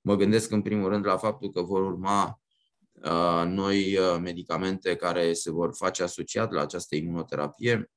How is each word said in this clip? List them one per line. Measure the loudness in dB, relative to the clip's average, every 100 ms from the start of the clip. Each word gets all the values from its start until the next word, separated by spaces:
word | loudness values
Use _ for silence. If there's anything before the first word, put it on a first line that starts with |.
Mă | 2 4
gândesc | 4 4 2
în | -2
primul | 0 0 0
rând | 0 0
la | 0
faptul | 0 -4 -6
că | -4
vor | 0 0
urma, | 0 -2 0 0 0 -4 _ _ _ _ _
uh, | _ -2 2 4 4 2
noi, | 0 2 2 2 2
uh, | 2 2
medicamente | -2 -6 -4 -2 -2 -2 -2 -2
care | 0 2 0
se | 0 -2
vor | -2 -2
face | -2 -4 -2
asociat | -4 -4 -6 -2 -2
la | -2
această | -4 -6 -4 -4
imunoterapie. | -4 -6 -6 -6 -6 -2 0 0 -2